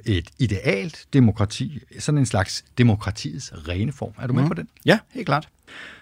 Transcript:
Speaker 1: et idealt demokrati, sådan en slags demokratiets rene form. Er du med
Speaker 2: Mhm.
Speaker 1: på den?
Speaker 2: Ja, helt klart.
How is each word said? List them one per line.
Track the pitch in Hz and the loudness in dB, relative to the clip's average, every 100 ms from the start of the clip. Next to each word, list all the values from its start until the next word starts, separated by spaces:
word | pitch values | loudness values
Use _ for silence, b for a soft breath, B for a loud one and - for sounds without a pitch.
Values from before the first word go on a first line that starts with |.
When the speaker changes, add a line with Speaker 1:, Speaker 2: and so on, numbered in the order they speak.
| - | 0
Speaker 1:
et | 92 - - | -2 -2 -2
idealt | 123 98 147 196 185 - - | -2 0 -2 -2 -4 -10 0
demokrati, | 139 117 - 101 - 135 143 - - | 6 6 4 -2 -2 -8 -8 -16 -8
sådan | - 147 | -2 0
en | 127 | 2
slags | 101 90 - - - | 0 0 -4 -8 4
demokratiets | 120 104 101 - - 139 - 82 78 | 4 4 0 -6 -8 -10 -12 -12 -6
rene | 90 113 | -2 -2
form. | - - - | -4 -10 -8
Er | 120 | -2
du | |
med | 123 | 0
Speaker 2:
Mhm. | 143 | 0
Speaker 1:
på | |
den? | 165 - _ - | -2 -8 _ 0
Speaker 2:
Ja, | 214 - | 0 0
helt | 262 185 | -10 -2
klart. | 143 - _ _ B B B | -2 -2 _ _ B B B